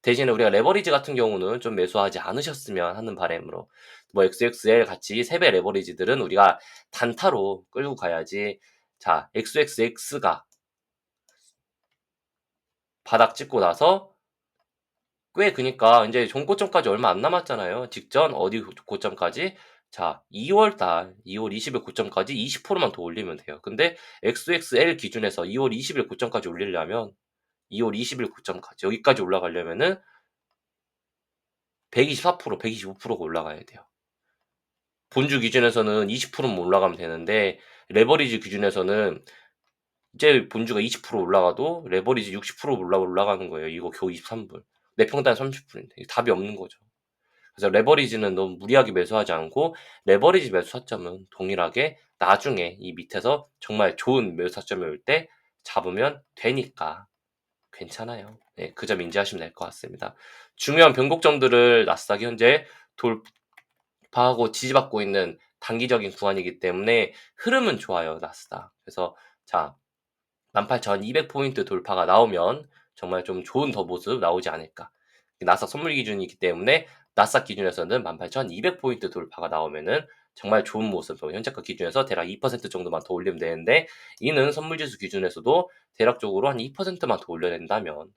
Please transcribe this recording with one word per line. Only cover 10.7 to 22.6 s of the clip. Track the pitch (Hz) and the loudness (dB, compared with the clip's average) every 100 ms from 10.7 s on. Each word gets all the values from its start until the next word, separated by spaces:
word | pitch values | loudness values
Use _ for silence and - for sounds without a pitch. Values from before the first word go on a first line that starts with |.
| _ _ _ _ _ _ _ _ _ _ _ _ _ _ _ _ _ _ _ _ _ _ _ | _ _ _ _ _ _ _ _ _ _ _ _ _ _ _ _ _ _ _ _ _ _ _
바닥 | - 113 113 - | -2 4 4 4
찍고 | 139 120 | -4 2
나서 | 90 85 156 190 190 _ _ _ _ _ _ _ _ _ _ _ _ - | 2 6 4 4 -2 _ _ _ _ _ _ _ _ _ _ _ _ 2
꽤 | 202 | 2
그니까 | - 131 - 113 120 107 | 2 -4 6 8 8 6
이제 | 120 110 | 0 0
종고점까지 | 135 147 196 196 175 117 | -4 -2 -2 2 0 2
얼마 | 104 120 | 2 2
안 | 92 | 2
남았잖아요. | 139 175 170 117 90 107 123 | 0 0 -2 -6 -4 -6 -8
직전 | - - 135 156 | -14 -2 2 2
어디 | - - 110 | 2 -2 -2
고-, | 98 - - | -8 -16 -12
고점까지? | 101 104 92 87 - 185 190 - _ _ | -6 -6 -2 -4 -2 -8 -8 -20 _ _
자, | - 85 73 _ | -6 -6 -6 _
이월 | 98 131 202 214 214 | -12 0 4 4 2
달, | 92 85 92 95 - | 0 0 -2 -16 -12
이월 | 101 110 | -8 -6
이십일 | 104 147 127 | -6 -6 -8
고점까지 | - - - - 98 | -8 -6 -4 -2 -4
이십 | 131 127 - | -4 -6 -8